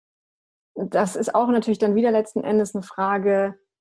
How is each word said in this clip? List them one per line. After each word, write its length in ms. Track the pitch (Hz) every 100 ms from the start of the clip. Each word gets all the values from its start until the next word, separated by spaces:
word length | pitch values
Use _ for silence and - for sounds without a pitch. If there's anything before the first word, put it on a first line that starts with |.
| _ _ _ _ _ _ _
das 400 | - 185 180 196
ist 200 | - 226
auch 140 | - 240
natürlich 300 | 240 226 202
dann 160 | 208
wieder 160 | 208 240
letzten 320 | 220 220 -
Endes 320 | - 214 202
eine 80 | 202
Frage, 720 | 185 - 190 202 202 196 196 196 _ _